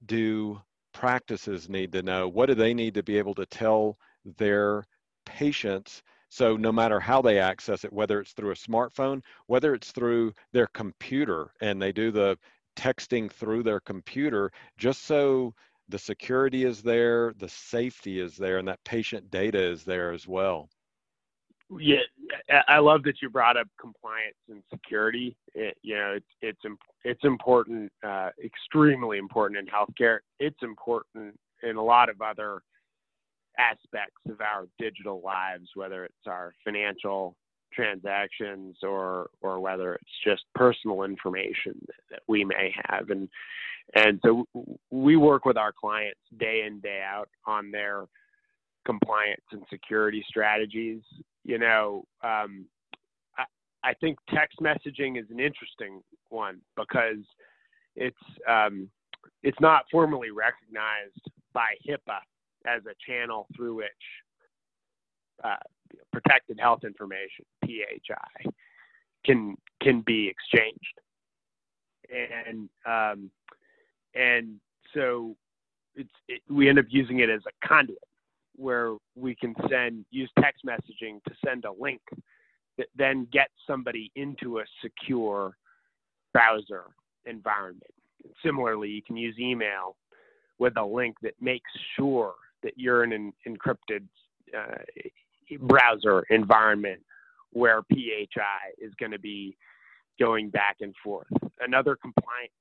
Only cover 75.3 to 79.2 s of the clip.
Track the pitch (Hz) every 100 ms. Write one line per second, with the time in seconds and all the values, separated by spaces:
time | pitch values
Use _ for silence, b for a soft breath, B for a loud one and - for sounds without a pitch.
75.3 | 107 _ _ _ _ _ - 135 _ -
76.3 | 123 - 143 139 139 117 131 123 127 117
77.3 | 110 104 - - 156 127 95 - _ _
78.3 | _ _ - 135 123 117 107 _ 123